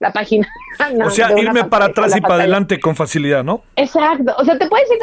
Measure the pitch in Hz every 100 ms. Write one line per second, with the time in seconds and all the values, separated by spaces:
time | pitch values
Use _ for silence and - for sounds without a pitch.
0 | 202 214 214 214 214 - - - 294 240
1 | 214 196 226 208 220 240 220 214 196 -
2 | 208 190 185 175 185 190 196 180 165 156
3 | 156 160 143 143 131 214 - - 269 -
4 | 302 294 254 220 269 277 330 453 539 466